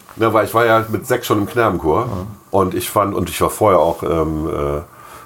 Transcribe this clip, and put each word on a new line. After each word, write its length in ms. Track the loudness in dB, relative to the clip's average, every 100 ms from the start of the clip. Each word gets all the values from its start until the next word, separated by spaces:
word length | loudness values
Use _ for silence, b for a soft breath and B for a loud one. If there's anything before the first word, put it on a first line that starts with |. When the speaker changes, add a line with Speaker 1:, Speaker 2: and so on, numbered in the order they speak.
| B -2
Speaker 1:
Ne, 180 | 2
weil 120 | 2 2
ich 80 |
war 120 | 2 4
ja 200 | 2 2
mit 180 | -6 -2
sechs 220 | -4 0
schon 120 | -2
im 60 | 0
Knabenchor 600 | 0 0 0 0 0 0
Speaker 2:
Mhm. 220 | -6 -8 -14 _
Speaker 1:
und 240 | 0 0
ich 160 | -2 -2
fand, 240 | 0 0
und 160 | -2 -4
ich 100 | -2
war 80 | -2
vorher 300 | 2 4 4
auch, 220 | 4 0
ähm, 460 | -2 -2 0 -2 -4
äh, 300 | -4 -4 -4 -8 B B B